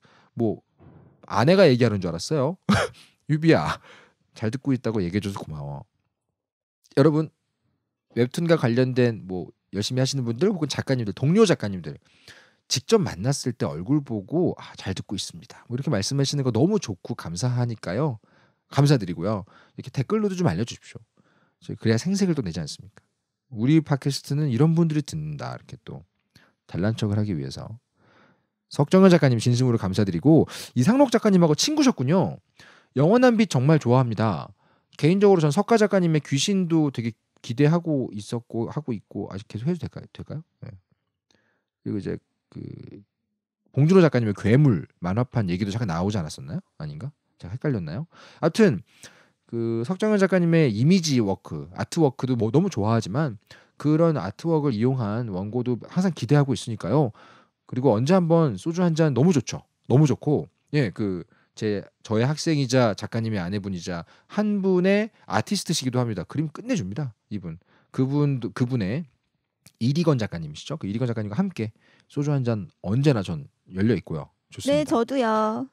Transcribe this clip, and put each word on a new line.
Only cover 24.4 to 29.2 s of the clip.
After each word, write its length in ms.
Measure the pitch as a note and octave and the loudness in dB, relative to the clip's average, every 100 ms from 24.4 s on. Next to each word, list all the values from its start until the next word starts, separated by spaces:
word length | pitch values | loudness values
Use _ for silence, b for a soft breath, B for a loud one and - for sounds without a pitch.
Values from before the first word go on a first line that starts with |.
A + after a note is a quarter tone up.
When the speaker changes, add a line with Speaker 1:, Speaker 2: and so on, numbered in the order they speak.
| D3+ | 0
Speaker 1:
이런 240 | A2+ D#3+ | 2 4
분들이 280 | E3 E3+ D3+ | 4 2 0
듣는다." 520 | C#3+ D#3+ D3+ D3 - - | -4 -8 -10 -10 -10 -12
이렇게 200 | - - | -16 -20
또 200 | - - - _ _ b b b _ | -16 -18 -18 _ _ b b b _
잘난 280 | E2 G2+ A2 | -4 -4 -2
척을 220 | G#2+ G#2+ | -2 -2
하기 180 | G#2 D#2+ | -2 -4
위해서. 400 | C2+ - - A2+ _ b b b b b b b _ | -8 -12 -14 -16 _ b b b b b b b _
석정은 420 | - D3 F#3+ F#3+ | -2 4 8 8
작가님 300 | E3+ | 8